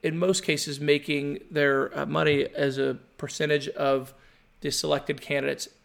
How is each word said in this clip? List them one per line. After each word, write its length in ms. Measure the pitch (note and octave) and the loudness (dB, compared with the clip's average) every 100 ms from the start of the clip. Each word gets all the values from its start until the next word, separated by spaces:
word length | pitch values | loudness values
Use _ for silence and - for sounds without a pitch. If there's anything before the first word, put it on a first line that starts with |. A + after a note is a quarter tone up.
in 160 | E3 E3 | -4 0
most 240 | F3+ F#3 | 2 2
cases, 380 | - D3 D3+ C#3 | 0 -2 -2 -2
making 580 | D3 D3 D3 D3 C#3+ C#3 - | 2 2 2 -2 -2 -6 -4
their, 460 | D3+ C#3+ C#3 C3+ - | 2 4 4 0 -4
uh, 80 | |
money 400 | C#3+ D3+ D#3 C#3+ C#3 | -2 2 4 4 0
as 220 | - C#3 C3+ | 0 0 0
a 220 | C3+ B2+ - - | -2 -2 -10 -12
percentage 520 | C#3+ - D3+ D3 C#3+ | -10 -4 0 0 0
of 440 | - C#3 C3+ B2+ - - _ _ _ | -2 0 0 -2 -18 -20 _ _ _
the 100 | D3 | -4
selected 500 | C#3+ D3+ C#3+ - C#3 | -2 0 -2 -2 -6
candidate's 480 | - C#3+ C#3 C#3 - _ | -2 -2 -2 -4 -8 _